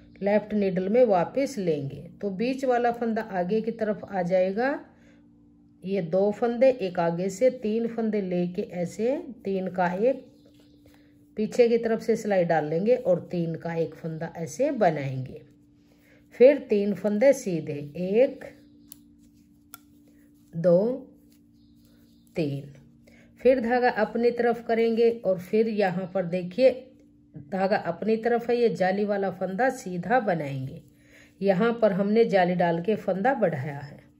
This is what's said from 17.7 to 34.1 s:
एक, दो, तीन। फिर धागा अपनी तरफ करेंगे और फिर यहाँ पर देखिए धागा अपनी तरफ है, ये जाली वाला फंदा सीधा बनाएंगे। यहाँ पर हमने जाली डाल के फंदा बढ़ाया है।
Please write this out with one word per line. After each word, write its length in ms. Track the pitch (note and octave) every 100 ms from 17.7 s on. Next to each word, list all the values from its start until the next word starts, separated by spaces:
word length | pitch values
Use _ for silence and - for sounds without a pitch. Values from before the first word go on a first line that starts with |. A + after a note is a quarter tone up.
| C#3+ C#3+ F3
एक, 480 | F3+ G#3+ C#4 - - - - - - - - _ - _ _ _ _ - _ _ _ _ _ _ _
दो, 540 | E3+ F3 F3 A3+ C4+ - - _ _ _ _ _ _ _ _ _ _ _ -
तीन। 360 | D3 C#3 - - - _ - - - -
फिर 200 | A#3+ C4
धागा 300 | A3+ B3 A#3+
अपनी 400 | G3+ G#3+ A3+ A#3
तरफ 340 | A#3 A#3+ A#3 -
करेंगे 440 | A3+ A#3 A3+ A#3 A#3
और 180 | F#3 F3+
फिर 280 | - A3 A3+
यहाँ 420 | G#3+ F#3+ F3 F#3
पर 100 | F#3+ E3+
देखिए 440 | F#3 F3+ A#3+ B3+ - - - - _ _
धागा 420 | D3+ - F#3+ F#3+ G3+
अपनी 380 | - F3 G3+ A3
तरफ 320 | A#3 A#3 A#3
है, 60 | A#3+
ये 120 | A3+
जाली 340 | F3+ F#3 G3
वाला 260 | G#3 G3 G3
फंदा 380 | F3 F#3 F#3+ C4
सीधा 480 | C4 F#3 F3+ F3+ B3+
बनाएंगे। 640 | G3+ E3 C#3 C#3 C3 - - _ _ - - -
यहाँ 320 | G3 F3+ A3+ A#3
पर 100 | G#3+
हमने 320 | F#3+ G3+ A3 A#3
जाली 280 | G3 F3
डाल 260 | F3+ F3 E3+
के 120 | F3 G#3
फंदा 360 | - F#3 A#3
बढ़ाया 440 | C#4 G3+ C3 D3 C#3
है। 200 | C#3 - -